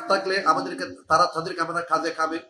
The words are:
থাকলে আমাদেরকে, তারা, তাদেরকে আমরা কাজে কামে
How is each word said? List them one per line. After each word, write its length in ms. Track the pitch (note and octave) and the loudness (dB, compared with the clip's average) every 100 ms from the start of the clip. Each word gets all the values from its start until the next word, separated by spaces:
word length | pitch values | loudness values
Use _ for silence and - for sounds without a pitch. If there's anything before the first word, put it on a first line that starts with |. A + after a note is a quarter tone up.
| - | 4
থাকলে 260 | F#3+ F#3+ G3 D#3+ | 0 2 0 2
আমাদেরকে, 340 | D#3+ C3+ C3+ C3+ - - | 2 0 -6 -8 -10 2
তারা, 160 | D#3+ E3+ D#3+ | 4 4 2
তাদেরকে 260 | F3 E3 E3 | -6 -4 -4
আমরা 160 | E3+ E3+ | -4 0
কাজে 200 | D#3 D#3+ D#3 | 0 0 -2
কামে 220 | D#3+ E3 | -2 -4